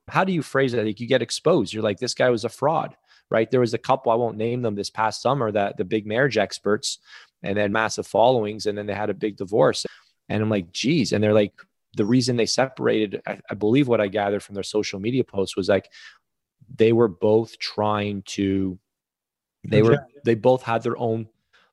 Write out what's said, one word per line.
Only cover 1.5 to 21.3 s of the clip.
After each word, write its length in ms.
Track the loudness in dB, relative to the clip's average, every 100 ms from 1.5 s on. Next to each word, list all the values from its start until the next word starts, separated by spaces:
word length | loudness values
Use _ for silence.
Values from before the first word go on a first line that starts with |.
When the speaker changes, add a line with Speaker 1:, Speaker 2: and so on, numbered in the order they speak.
| 2 0
Speaker 1:
You're 100 | -2
like, 160 | -2 -2
"This 160 | -4
guy 160 | 0 0
was 140 | 0
a 40 | -4
fraud," 480 | -2 -2 0 -4 -10 _ _ -2
right? 220 | 0 2
There 80 | 2
was 160 | 0
a 40 | 0
couple, 340 | 0 0 2
I 20 |
won't 220 | 0 0 -2
name 260 | -4 -4
them, 140 | -4 -4
this 140 | -6
past 300 | -4 -4 -2
summer, 300 | -2 0 0
that 280 | 0 -2 -4
the 60 |
big 220 | -4 -4 -2
marriage 320 | 0 0 0
experts, 600 | -2 -2 -2 -2 -2 -10 _ -20 -20 _
and 140 | -6 -2
then 160 | 0
massive 340 | 0 -2 -4 -2
followings, 600 | 2 4 2 -2 -4 -6
and 120 | -4
then 80 | -4
they 80 |
had 160 | -4 -4
a 40 |
big 220 | -4 -6 -6
divorce. 480 | -2 2 2 0 -6 -14 _ _ -6
And 140 | -2
I'm 80 | 0
like, 200 | -2 -4
"Geez." 420 | -4 0 0 0
And 120 | 2
they're 80 | 4
like, 220 | 4 2 -2 -20 _ _ -4
the 80 |
reason 320 | 2 2 2 0
they 80 |
separated, 800 | 0 0 -2 0 0 2 0 -4 -8
I, 140 | -10 -10
I 60 |
believe 340 | -2 2 2 2
what 140 | 2
I 60 | 0
gathered 340 | 0 -2 -2
from 120 | -6
their 80 | -10
social 380 | -4 -4 -4 -4
media 240 | -2 -2
posts 320 | -2 -4 -4 -2
was, 140 | 0
like, 200 | 0 -2 -16 -20 -20 _ _ _ _ -8 2
they 160 | 4
were 160 | 4 2
both 500 | 2 2 2 0 -8
trying 600 | -8 -2 0 0 -2 -6 -8 -4
to, 420 | 0 0 -2 -6 _ _ _ _ _ _ _ _
they 160 | 0 4
were, 140 | 6
Speaker 2:
Okay. 80 | 4 0 -4 -2
Speaker 1:
they 80 |
both 280 | 2 4 2
had 200 | 0 -2
their 160 | -2 -4
own, 320 | -2 -4 -8